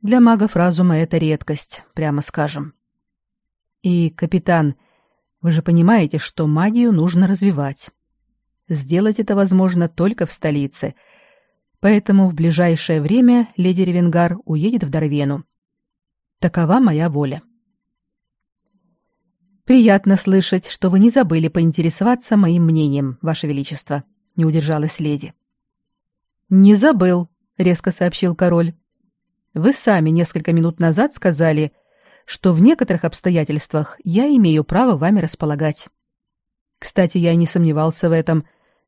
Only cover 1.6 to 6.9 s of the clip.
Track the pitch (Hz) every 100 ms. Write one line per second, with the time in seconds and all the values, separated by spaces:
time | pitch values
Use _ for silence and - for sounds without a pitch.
1.6 | - - - - 156 143 147 - 147 147
2.6 | 151 - _ _ _ _ _ _ _ _
3.6 | _ _ 185 175 165 - 170 185 - 170
4.6 | 147 139 _ _ _ _ _ _ 170 160
5.6 | 170 170 170 220 156 151 - - 156 151
6.6 | 196 233 240